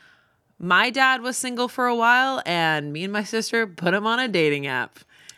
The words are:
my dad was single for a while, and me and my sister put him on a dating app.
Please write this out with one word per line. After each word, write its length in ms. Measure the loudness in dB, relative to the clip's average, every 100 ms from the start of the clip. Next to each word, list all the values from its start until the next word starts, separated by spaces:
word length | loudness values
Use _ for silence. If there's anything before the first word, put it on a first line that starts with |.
| _ _ _ _ _ -8
my 300 | 2 2 2
dad 320 | 2 2 2
was 160 | -2 -6
single 300 | -4 -4 -4
for 200 | 0 0
a 80 | 2
while, 460 | 4 4 2 -2 -2
and 460 | 0 2 0 -2
me 120 | -6
and 100 | -6
my 100 | -6
sister 440 | -4 -4 -2 -2 -2
put 260 | -2 0
him 120 | 0 0
on 120 | -2
a 80 | 0
dating 400 | 2 2 0 -2
app. 320 | -4 -6 -10 -20 _ -20